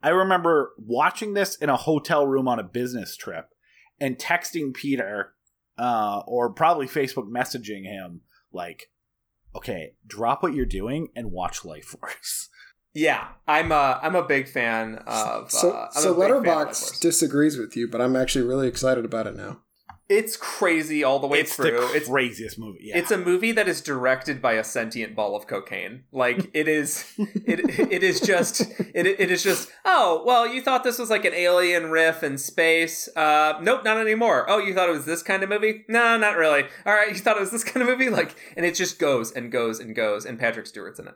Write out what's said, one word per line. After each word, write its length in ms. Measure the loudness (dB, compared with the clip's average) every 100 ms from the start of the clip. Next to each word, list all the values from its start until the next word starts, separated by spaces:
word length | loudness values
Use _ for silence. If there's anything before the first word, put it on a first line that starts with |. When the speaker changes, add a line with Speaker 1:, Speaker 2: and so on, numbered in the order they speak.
Speaker 1:
I 80 | 4
remember 600 | 4 4 4 4 4 2 -8
watching 560 | -4 2 2 0 -4
this 220 | -2 -2 -2
in 120 | 0
a 80 | 0
hotel 500 | 2 0 2 2 2
room 200 | 2 0
on 140 | -2
a 20 |
business 540 | -4 -6 -6 -6 -10 -14
trip 300 | -12 -12 -14 _ _ _ _ _
and 180 | -6 -6
texting 560 | -2 -2 -2 -6 -6
Peter, 600 | -6 -4 -2 -2 -6 -8 _ _ _ _ -6
uh, 420 | -2 0 -2 -4 -4
or 260 | -2 -2
probably 340 | 2 2 2 0
Facebook 420 | -2 -4 -4 -8
messaging 560 | -4 -4 -4 -10 -12
him, 360 | -12 -12 -14 -16 _ _ _
like, 380 | -12 -12 -14 -20 _ _ _ _ _ _ -16
"Okay, 380 | -10 -10 -10 _ _
drop 360 | -4 -2 0
what 120 | -2
you're 120 | -2 -2
doing 420 | -2 -4 -4 -6 -8
and 160 | -8
watch 320 | -6 -6 -6
Life 220 | -14 -16 -18
Force." 600 | -16 -14 -12 -10 -10 -10 _ -20 _ _
Speaker 2:
Yeah, 360 | 0 0 0 -4 -10 0
I'm 260 | 0 4
a, 260 | 4 4 2
I'm 120 | 0
a 80 | 0
big 240 | 2 0 0
fan 480 | -2 0 0 -4 -10 -4
of, 440 | -2 -2 -4 -2
Speaker 3:
So, 200 | 2 2
Speaker 2:
uh, 180 | 0 -4
I'm 80 | 0
Speaker 3:
so 100 | 2
Speaker 2:
a 20 |
big 80 | 4 4
fan 20 | 4
of 80 |
Life 120 | 4 2
Speaker 3:
Letterboxd 80 | 0 -4 -8
Speaker 2:
Force. 120 | 0
Speaker 3:
disagrees 580 | 0 2 2 4 2 2
with 180 | -8 -6
you, 120 | -4
but 100 | 0
I'm 160 | 0 2
actually 300 | 2 0 0
really 220 | 0 -2
excited 360 | 0 0 0
about 220 | -2 -4 -6
it 100 | -8
now. 240 | -12 -14 _ _ -20 -20 _
Speaker 2:
It's 280 | 2 2 -6
crazy 680 | -8 -2 0 2 0 0
all 140 | 2 2
the 80 | 2
way 140 | 2
Speaker 1:
It's 160 | 0 0
Speaker 2:
through. 160 | 2
Speaker 1:
the 200 | 2 2 0
Speaker 2:
It's, 120 | 0
Speaker 1:
craziest 500 | 0 0 -4 -12 -12
movie. 180 | -14 -14
Yeah. 120 | -4 -2
Speaker 2:
it's 140 | 0
a 80 | 0
movie 320 | 2 2 2
that 140 | 0 0
is 120 | -2
directed 580 | -4 -2 0 0 -2 -2
by 120 | 0
a 80 | 0
sentient 500 | -2 -4 -6 -6 -8 -4
ball 180 | -2 -4
of 100 | -6
cocaine. 560 | -8 -8 -10 -10 -14 _
Like, 360 | -2 0 0 -2
Speaker 3:
<laughs> 40 |
Speaker 2:
it 140 | 0 2
is, 440 | 0 0 -6 -10 -6
it, 600 | -6 -4 -2 0 0 0 0
it 100 | 2
is 160 | 2 2
just, 400 | 2 2 2 -2 -4 -4 -6
it, 100 | 0 0
it 240 | 2 2
is 100 | 2
just, 260 | 2 0 -4 -4
"Oh, 380 | 2 4 6 2
well, 220 | 4 4 4
you 160 | -2
thought 200 | 0 0
this 140 | 0 -2
was, 120 | 0
like, 140 | 0 0
an 80 |
alien 560 | 2 4 4 4 2 2
riff 320 | 4 4 2
in 160 | -4 -4
space. 720 | -6 2 4 4 2 -4 -8 0
Uh, 420 | 4 6 4 2
nope, 240 | 0 2
not 140 | 2 0
anymore. 480 | 0 2 2 2 2
Oh, 100 | 0
you 140 | 2
thought 160 | 0 2
it 40 |
was 120 | 0 -2
this 160 | -6
kind 180 | -2 -2
of 60 | 0
movie? 340 | 0 0 -2 -2
No, 280 | 2 4 4
not 200 | 2 4
really. 260 | 4 4 2 -4 2
All 80 |
right, 140 | 4 2
you 80 | 2
thought 200 | 0 2
it 40 |
was 100 | 0
this 140 | -4
kind 180 | -4 0
of 60 | 0
movie?" 200 | 2 2
Like, 260 | 2 -2 -6 -14 -2
and 80 |
it 100 | -2 0
just 220 | -4 0
goes 320 | 2 2 0
and 200 | -8 -4
goes 280 | -2 -2 -4
and 140 | -8
goes, 300 | -2 -2 -2
and 140 | -6 -2
Patrick 280 | -2 -2 -10
Stewart's 320 | -14 -14 -14
in 80 |
it. 60 | -18